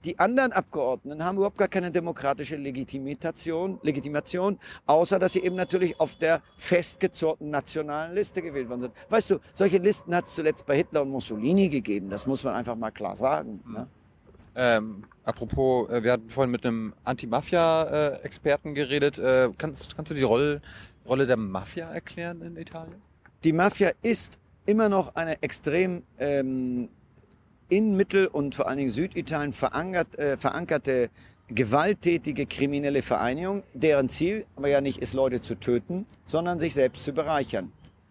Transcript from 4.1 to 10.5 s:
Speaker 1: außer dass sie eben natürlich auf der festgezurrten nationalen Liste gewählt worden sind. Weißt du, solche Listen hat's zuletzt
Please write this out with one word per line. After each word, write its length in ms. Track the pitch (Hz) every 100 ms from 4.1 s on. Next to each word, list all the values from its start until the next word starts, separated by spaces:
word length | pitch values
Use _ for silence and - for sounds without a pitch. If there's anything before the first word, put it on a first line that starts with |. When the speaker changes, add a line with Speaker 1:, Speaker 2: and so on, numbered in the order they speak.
| 147 - 180 190 196 - - -
Speaker 1:
außer 320 | 151 175 190
dass 140 | 185
sie 80 | 185
eben 160 | 185 185
natürlich 420 | 180 185 175 -
auf 160 | 156
der 260 | - 160 165 - -
festgezurrten 920 | - 175 170 - 185 - 160 160 147
nationalen 640 | 147 - 160 151 147 160
Liste 280 | 185 208 185
gewählt 260 | 165 139 120
worden 140 | 123
sind. 120 | 123 - -
Weißt 220 | 220 -
du, 100 | 190 -
solche 260 | - 196 185
Listen 360 | 185 208 -
hat's 220 | 175 175 -
zuletzt 280 | 156